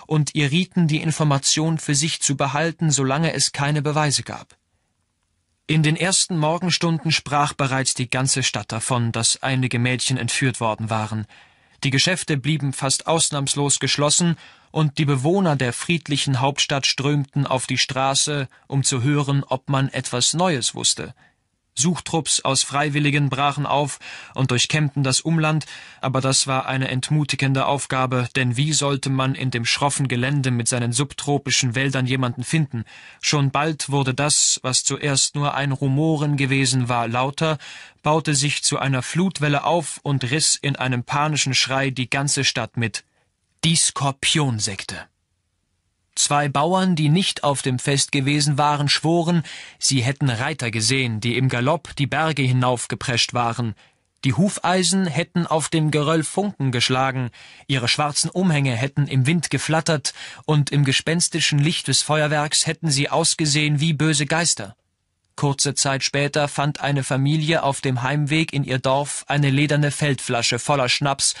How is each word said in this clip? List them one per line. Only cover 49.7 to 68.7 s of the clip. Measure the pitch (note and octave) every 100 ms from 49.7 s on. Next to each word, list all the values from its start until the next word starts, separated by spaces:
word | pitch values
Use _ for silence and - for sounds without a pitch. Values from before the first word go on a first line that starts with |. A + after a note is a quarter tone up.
| -
sie | - C3+
hätten | A#2+ C#3 C#3+
Reiter | A2+ C3+ D#3+ A#2+
gesehen, | A2 A2 C3+ B2+ A2
die | A#2 A#2
im | C3
Galopp | B2 B2+ E3+ - -
die | C#3
Berge | C#3 D#3+ D3+
hinaufgeprescht | C3 B2+ B2+ B2 - A#2 - A#2+ -
waren. | B2 A#2 A2+ A#2+ G2+ _ _ _ _
Die | C#3
Hufeisen | G#2+ G3 - E3 F#3 F3 F#3+ F#3
hätten | C#3 F3 F3+ E3+
auf | D#3 C#3+
dem | E3 D#3
Geröll | D3 D3 E3
Funken | D3+ - G3+ - C3+
geschlagen, | A#2+ - B2+ C3+ C3 B2 - - - -
ihre | C3+ A#2+
schwarzen | - D3+ D3 D#3+
Umhänge | F3+ F#3 D3+ C#3 A#2
hätten | C3+ - C#3+
im | C#3 B2+
Wind | F3 -
geflattert, | C#3 - D#3+ E3 D#3 - - - -
und | - D3+ C#3
im | C#3
gespenstischen | C#3 C3 - E3+ - E3 - D3
Licht | D3 F3 -
des | B2+
Feuerwerks | - D3+ D3+ D3+ D3+ - -
hätten | - D#3+
sie | C3+ C#3+
ausgesehen | C#3+ E3 - D#3 C#3+ D3+ D3
wie | E3
böse | D3 D#3 D3+ D3
Geister. | D#3+ E3+ - G2+ - _ _ _ _ _ -
Kurze | C#3+ C#3 D#3
Zeit | D3+ C#3 C3+
später | - C#3+ C#3+ D3+ D3
fand | - C#3+ C#3+
eine | C#3 C#3+
Familie | C3 C3 C#3 D#3+ D3+ E3
auf | C3+ C#3
dem | C#3+ B2+
Heimweg | B2+ D3 D3 D#3 D#3+
in | C#3
ihr | C#3